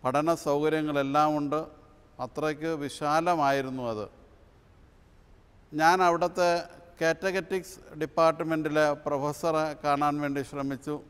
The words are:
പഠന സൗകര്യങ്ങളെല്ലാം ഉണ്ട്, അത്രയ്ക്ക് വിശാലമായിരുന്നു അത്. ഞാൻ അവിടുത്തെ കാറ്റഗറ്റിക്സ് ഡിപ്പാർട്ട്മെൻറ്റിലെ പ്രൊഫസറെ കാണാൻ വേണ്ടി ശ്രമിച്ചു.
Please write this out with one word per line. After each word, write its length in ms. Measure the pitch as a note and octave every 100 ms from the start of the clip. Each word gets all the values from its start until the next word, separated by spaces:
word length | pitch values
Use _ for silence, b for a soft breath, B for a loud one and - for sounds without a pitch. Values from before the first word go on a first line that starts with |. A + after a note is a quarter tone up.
പഠന 240 | C3 C#3 D#3 E3 D#3
സൗകര്യങ്ങളെല്ലാം 840 | C#3+ D#3 D#3 D3+ C#3+ C#3 C#3+ D3+ D3+
ഉണ്ട്, 200 | C#3+ D3+ D3+ - - - - - B2+
അത്രയ്ക്ക് 460 | - D#3 D3+ D#3+ D#3+ C#3+
വിശാലമായിരുന്നു 960 | - D3 D#3 E3+ E3+ C#3 C#3 C3 C3 B2
അത്. 120 | G#2+ G#2 - - - - - _ - - - - - - - - - - D3+
ഞാൻ 160 | D#3+ F#3 F3+
അവിടുത്തെ 420 | E3+ F3 F3+ F3 E3+ - - - -
കാറ്റഗറ്റിക്സ് 760 | E3 E3 F#3+ F#3 E3+ F#3+ E3+ - - D3+
ഡിപ്പാർട്ട്മെൻറ്റിലെ 840 | D#3 D#3+ E3 D#3+ D#3+ D#3+ D3+ D3+ D3+ D3 D3+
പ്രൊഫസറെ 640 | C#3+ D3 D3 E3 D#3 D#3 C#3+
കാണാൻ 320 | D3 C#3+ D3 D3
വേണ്ടി 180 | D3 C#3 C3
ശ്രമിച്ചു. 460 | C#3+ C#3 C3 D3+ D3